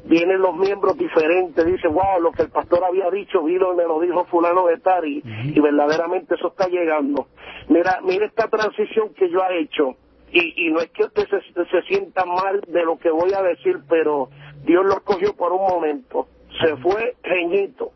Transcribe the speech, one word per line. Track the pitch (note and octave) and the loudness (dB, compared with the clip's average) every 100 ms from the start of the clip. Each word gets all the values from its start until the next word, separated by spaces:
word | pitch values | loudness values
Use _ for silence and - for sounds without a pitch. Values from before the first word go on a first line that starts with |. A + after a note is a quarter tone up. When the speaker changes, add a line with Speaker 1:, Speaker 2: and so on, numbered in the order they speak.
Speaker 1:
vienen | - E3 E3+ F#3+ | 2 2 4 2
los | F#3 D#3+ | 0 0
miembros | G3 G3+ F#3+ D#3+ | -2 0 -2 -2
diferentes, | E3+ E3+ D#3 F3+ F3+ E3+ E3 | 0 0 2 0 0 0 0
dicen, | F#3 E3+ | 0 0
"Wow, | D3+ G3 F#3+ | 0 0 2
lo | E3+ | 0
que | - | -2
el | D#3 | -2
pastor | D#3 C#3 F3 | -2 0 0
había | F3+ F3+ F3 | 2 0 -2
dicho, | G3 F#3+ F#3+ | -4 -2 -2
vino | D#3 F#3 F#3 | 0 0 2
y | F3 | 0
me | |
lo | E3+ D#3 | 0 0
dijo | F3 E3+ F3 | 0 0 0
fulano | F3 E3+ F3+ F3+ | 2 2 2 2
de | E3 | 2
tal", | F#3 F3+ D#3+ | 2 0 0
y, | D3 | -8
Speaker 2:
Ujú. | B2 G#2+ C3 | -10 -8 0
Speaker 1:
y | D3+ | 2
verdaderamente | G3 D3 D3 D#3 E3+ F3+ - E3+ | 4 4 2 0 0 -4 -2 -4
eso | F3+ | -4
está | - F#3 | -2 -2
llegando. | F3+ E3 D#3 C#3 C#3+ - _ - - - | 0 0 0 -2 -4 -6 _ -20 -20 2
Mira, | E3 F3+ F#3 | 2 4 0
mira | - F#3 G#3 | 0 0 -2
esta | - A3 | -2 -2
transición | A3 G#3 - G#3+ - G#3+ | 0 -2 -2 -2 -2 -4
que | - F#3 | -2 0
yo | E3+ F#3 | 2 0
he | F3+ | -2
hecho, | D3+ - C3+ B2 _ _ - | -4 -2 -2 -2 _ _ -2
y, | F3 E3+ - E3+ | -2 -2 -4 -2
y | |
no | D#3+ | -2
es | E3 | -4
que | - | -4
usted | G#3+ - G3+ | -2 -2 -2
se, | G3 - - | -4 -4 -6
se | G#3+ F3+ - | 0 -2 0
sienta | G3 F#3+ - | -4 -2 -4
mal | F3+ F3 G3 F#3+ G3 | -2 -2 0 -2 -2
de | E3 | -2
lo | E3 D#3+ | 0 0
que | E3+ | 0
voy | D#3 F3+ | 2 0
a | G3 | 0
decir, | F#3 E3 F#3 F3+ C#3 | 0 0 -2 -4 0
pero | E3 D3+ D3 C3 - - - | 0 2 -2 -4 -10 -20 -12
Dios | - E3+ | 2 2
lo | G3 | 4
escogió | F#3+ - G3 G3+ | 0 -2 0 0
por | - F3 | -2 -2
un | F#3 G3 | 0 0
momento. | F3+ D#3+ C#3+ B2 - C#3 _ - - | 0 -2 -4 -6 -8 -8 _ -20 -2
Se | E3 C#3+ | -2 0
fue | C#3+ G#3 A#3 - | -2 0 -4 -6
Reñito | - F3+ E3+ G3 - - - | -4 -2 0 -2 -2 -6 -12